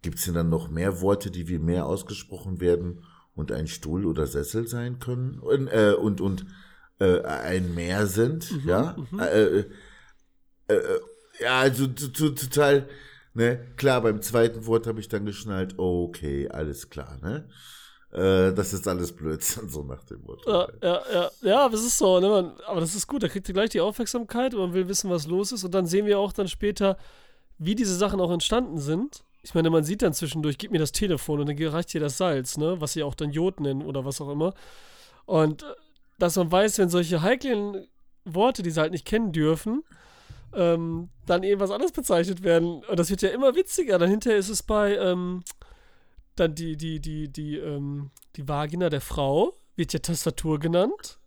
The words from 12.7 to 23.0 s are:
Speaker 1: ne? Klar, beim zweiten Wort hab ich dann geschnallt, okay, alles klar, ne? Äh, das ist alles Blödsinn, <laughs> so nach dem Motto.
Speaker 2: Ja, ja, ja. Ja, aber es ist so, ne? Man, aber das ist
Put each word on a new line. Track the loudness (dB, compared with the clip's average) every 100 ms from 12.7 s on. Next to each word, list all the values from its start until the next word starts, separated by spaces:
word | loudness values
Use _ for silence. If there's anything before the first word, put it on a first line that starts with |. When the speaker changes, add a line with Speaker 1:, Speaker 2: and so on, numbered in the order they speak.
| 6 2 -16 -20 -20 _
Speaker 1:
ne? | 0 2 0 -8 0
Klar, | 2 4
beim | 2 0
zweiten | 0 4 4 2 0
Wort | 2 2
hab | -6
ich | -4
dann | -4 -4
geschnallt, | -8 -6 -4 -4 -2
okay, | 0 0 -2 -6 -6 -4 -4
alles | -6 -6 -8 -12
klar, | -14 -14 -10
ne? | -8 -8 -10 -20 -20 -20 -20 -20 _
Äh, | 0 4 6 4
das | 2 -2
ist | -4 -2
alles | -2 -4
Blödsinn, | -6 -6 -4 -4 -6 -8
<laughs> |
so | -10
nach | -10 -14
dem | -14 -18
Motto. | -16 -8 0
Speaker 2:
Ja, | 0 0 -2
ja, | -2 -2 -2
ja. | -2 -2 -2
Ja, | 2 4
aber | 4
es | 2
ist | -2 2
so, | 6 6
ne? | 6
Man, | 4 2 -10 -6
aber | -2
das | -2
ist | -4